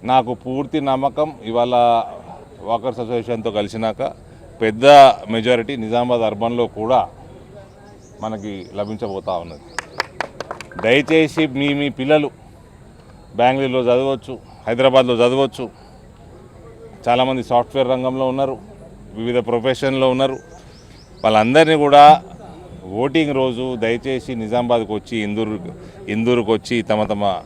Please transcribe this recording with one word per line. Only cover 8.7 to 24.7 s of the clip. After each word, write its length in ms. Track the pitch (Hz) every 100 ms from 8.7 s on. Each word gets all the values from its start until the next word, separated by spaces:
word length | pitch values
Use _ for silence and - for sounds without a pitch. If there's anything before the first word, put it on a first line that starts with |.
| 98
లభించబోతా 560 | 101 107 113 95 92 90
ఉన్నది. 200 | 85 76 - - - - - - - - - - - - 107
దయచేసి 580 | 131 143 160 156 - 156 131
మీ, 100 | 143 143
మీ 60 | 143 131
పిల్లలు 320 | 135 151 143 - - - - - - - - - - 101
బెంగళూరులో 440 | 120 135 135 127 123
చదవచ్చు, 460 | 123 135 135 - 123 - - -
హైదరాబాద్లో 500 | 120 131 131 127 120
చదవచ్చు, 440 | 120 131 135 - 120 - - - - - - - - - - - - - -
చాలామంది 380 | 120 131 131 113
సాఫ్ట్‌వేర్ 380 | 127 - 139 123 127
రంగంలో 320 | 127 131 131
ఉన్నారు, 240 | 131 135 131 - - - - - 104
వివిధ 160 | 117 123 110
ప్రొఫెషన్లో 600 | 117 120 127 139 135 131 127
ఉన్నారు, 200 | 135 131 - - - - - - - -
వాళ్ళందరినీ 560 | 110 110 110 139 160 160 147
కూడా 200 | 143 147 151 - - - - - - 92 101
ఓటింగ్ 320 | 135 151 151 135
రోజు 280 | 131 120 131 123
దయచేసి 500 | 113 117 127 131 - 123
నిజామాబాద్కు 520 | 110 120 123